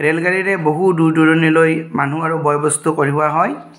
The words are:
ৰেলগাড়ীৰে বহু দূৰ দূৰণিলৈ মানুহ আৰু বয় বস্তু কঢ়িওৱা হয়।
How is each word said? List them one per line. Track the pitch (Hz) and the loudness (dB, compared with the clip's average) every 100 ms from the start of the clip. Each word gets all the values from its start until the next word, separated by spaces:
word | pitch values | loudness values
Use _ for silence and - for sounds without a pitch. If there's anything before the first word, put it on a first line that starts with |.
ৰেলগাড়ীৰে | 147 160 180 185 190 190 | -2 0 0 -2 -2 -2
বহু | 156 151 190 | -2 0 0
দূৰ | 165 165 | 2 2
দূৰণিলৈ | 160 160 160 160 160 160 160 160 | 4 4 4 2 4 2 0 -4
মানুহ | 147 139 151 | -4 -4 -4
আৰু | 160 165 | -4 -2
বয় | 147 147 | -2 0
বস্তু | 151 143 165 | -2 -2 -2
কঢ়িওৱা | 156 143 143 151 | 0 0 0 0
হয়। | 156 202 294 - | 0 -2 -4 -14